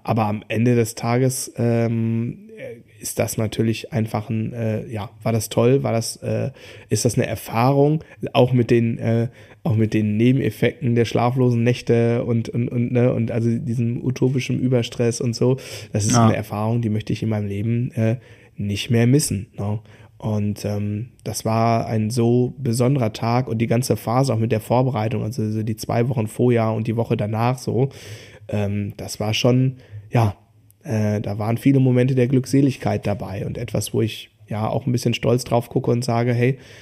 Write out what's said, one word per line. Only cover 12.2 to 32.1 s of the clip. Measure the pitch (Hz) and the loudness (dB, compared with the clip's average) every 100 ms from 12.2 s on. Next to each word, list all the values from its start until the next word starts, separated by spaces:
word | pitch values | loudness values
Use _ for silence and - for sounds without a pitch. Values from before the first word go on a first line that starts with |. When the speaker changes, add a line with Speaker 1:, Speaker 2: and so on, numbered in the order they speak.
Speaker 1:
und, | 120 117 113 | 0 -2 -2
und, | - 120 | -2 -2
und, | 123 120 | -2 0
ne, | 123 123 | 2 2
und | 110 113 | 2 -2
also | 120 117 | 0 0
diesem | 117 - 117 117 120 | -2 -2 -2 -2 -2
utopischen | - 127 131 135 127 123 | -4 0 0 0 -2 -2
Überstress | 123 123 113 - 120 113 | 0 0 -2 -2 -2 0
und | 127 | -2
so. | 113 123 127 - - - | 0 0 0 -4 -14 -6
Das | 110 101 | -2 2
ist | |
Speaker 2:
Ja. | 123 113 | 4 4
Speaker 1:
eine | 107 | 4
Erfahrung, | 110 104 110 120 | -2 -4 -2 0
die | 113 | 0
möchte | 104 - | -2 -2
ich | 113 | -4
in | 110 | -2
meinem | 107 104 | -2 -4
Leben, | 101 113 117 123 | -4 -2 -2 -2
äh, | - 110 123 - - - - | 0 0 0 -6 -20 -18 -8
nicht | 101 101 - | -4 -4 0
mehr | 113 120 | 2 4
missen, | 139 151 101 98 - | 4 2 -4 -8 -8
ne? | 101 107 - - - - | -6 -6 -8 -20 -20 -10
Und, | 117 107 101 98 | -4 -2 -2 -2
ähm, | 104 104 104 104 123 - | -4 -4 -4 -6 -8 -12
das | - 110 | -10 -6
war | 113 113 113 113 113 | -2 0 2 2 0
ein | 113 107 | -2 -2
so | 120 117 123 123 - | 0 2 2 2 -2
besonderer | 120 113 123 135 113 | -2 0 2 2 0
Tag | - 113 120 135 | -2 0 0 0
und | 113 | 0
die | - | 0
ganze | 117 127 110 | 0 0 -2
Phase | - 120 135 | 0 0 2
auch | 113 | 2
mit | 113 | 0
der | 113 | 0
Vorbereitung, | - 120 131 110 107 107 | 2 2 2 0 -2 -2
also | 113 - 110 | -4 -4 -2
so | 107 | -2
die | 110 | -4
zwei | 107 - 113 120 | -6 -2 0 0
Wochen | 123 107 | 0 -2
vorher | - 123 117 110 | 0 2 4 2
und | 110 113 | 0 -2
die | |
Woche | 110 120 117 | -2 0 -2
danach | 107 110 120 127 | -2 0 0 0
so, | - 110 135 - - 107 - - - | -2 0 0 -2 -16 -18 -18 -20 -6
ähm, | 101 101 104 101 - | -2 -2 -2 -4 -8
das | 95 - | -10 -6
war | 104 | -2
schon, | 107 123 123 131 131 - 104 - | 0 4 4 2 -2 -10 -18 -2
ja, | 123 110 - _ _ _ _ | 2 2 0 _ _ _ _
äh, | - 110 107 104 | -4 -2 0 0
da | 92 101 | -2 -4
waren | 104 117 | -2 0
viele | 139 135 | 4 4
Momente | 131 123 127 | 4 4 4